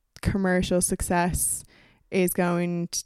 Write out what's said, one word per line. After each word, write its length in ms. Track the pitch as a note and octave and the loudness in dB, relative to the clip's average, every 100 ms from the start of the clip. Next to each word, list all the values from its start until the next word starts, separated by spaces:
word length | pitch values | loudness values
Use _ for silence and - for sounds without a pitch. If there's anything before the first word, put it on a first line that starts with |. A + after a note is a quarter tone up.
| _ - | _ -4
commercial 600 | - G3 F#3+ F3+ - F3+ | -2 0 2 2 2 0
success 840 | - F#3 - F3+ F3 - - - - - - _ - | 0 -2 0 0 2 0 -2 -4 -10 -20 -20 _ -4
is 200 | F#3+ F3+ | 0 0
going 560 | F#3+ F3+ F3 F3 F3 F3 | 2 0 0 0 -2 -4
t-, 120 | - | -6